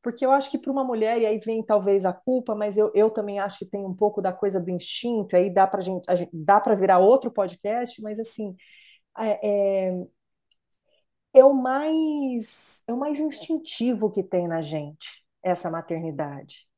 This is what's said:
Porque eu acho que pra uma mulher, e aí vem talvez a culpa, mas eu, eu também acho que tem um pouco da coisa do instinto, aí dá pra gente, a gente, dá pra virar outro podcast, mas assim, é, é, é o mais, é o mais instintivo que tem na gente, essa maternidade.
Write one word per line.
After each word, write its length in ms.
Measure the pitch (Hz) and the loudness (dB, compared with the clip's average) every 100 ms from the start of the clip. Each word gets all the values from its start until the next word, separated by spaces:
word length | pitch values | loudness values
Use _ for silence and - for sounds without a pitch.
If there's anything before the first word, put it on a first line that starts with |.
Porque 240 | 240 240 262 | -8 -2 2
eu 60 | |
acho 180 | 277 277 | 2 2
que 60 | - | -6
pra 140 | 285 | -4
uma 120 | 277 | -4
mulher, 360 | 254 226 220 240 | -2 0 0 2
e 40 | 220 | 0
aí 120 | 220 | -2
vem 240 | 220 226 | -2 -6
talvez 420 | 220 208 196 196 185 | 2 2 4 2 2
a 80 | |
culpa, 420 | 185 - 254 247 208 | -2 -2 -2 -2 -4
mas 220 | 208 202 | -2 0
eu, 140 | 214 202 | 2 4
eu 140 | 214 | 2
também 300 | 220 208 202 | 2 -6 -4
acho 200 | 196 - | -6 -8
que 60 | 185 | -10
tem 200 | 202 196 | -8 -8
um 80 | 185 | -2
pouco 260 | 208 208 | 0 0
da 100 | 185 | -4
coisa 280 | 185 202 190 | -2 -2 -2
do 100 | 175 | -4
instinto, 680 | 180 - - 240 226 196 180 | -6 -8 -8 -4 -4 2 2
aí 140 | 190 | 2
dá 140 | 180 190 | 2 2
pra 140 | 190 | 2
gente, 220 | 180 185 180 | -4 -8 -2
a 80 | 180 | -2
gente, 160 | 175 | -2
dá 280 | 165 156 202 | -4 4 4
pra 140 | 208 202 | 4 2
virar 240 | 190 185 | 4 6
outro 320 | 190 262 240 | 6 4 2
podcast, 720 | 226 190 175 208 233 240 - | -4 -4 -4 -6 -4 -6 -10
mas 180 | 214 214 | -10 -8
assim, 360 | 220 - 208 185 _ - _ _ _ - | -10 -10 -12 -12 _ -20 _ _ _ -6
é, 720 | 220 208 208 202 196 196 185 | -4 -2 0 2 2 0 -2
é, 180 | 180 180 _ _ _ _ _ _ _ _ _ _ _ _ | -4 -8 _ _ _ _ _ _ _ _ _ _ _ _
é 100 | 269 | 8
o 100 | 269 | 10
mais, 1300 | 269 254 269 302 320 311 294 269 240 214 - - - - | 6 0 -2 -2 -2 -2 -2 -4 -4 -8 -12 -14 -14 -8
é 60 | |
o 40 | 240 | -6
mais 220 | 285 285 | -4 -4
instintivo 920 | 311 285 - 320 - - 233 220 208 | -4 -6 -6 -6 -6 -4 -2 0 -2
que 120 | - | -2
tem 240 | 190 180 175 | -2 -2 -2
na 140 | 165 | -4
gente, 640 | 151 156 147 156 - - _ _ | -4 -8 -8 -16 -20 -20 _ _
essa 260 | 185 175 180 | -4 -4 -4
maternidade. 960 | 165 160 165 165 143 147 143 135 - _ | -8 -6 -8 -6 -6 -8 -10 -18 -20 _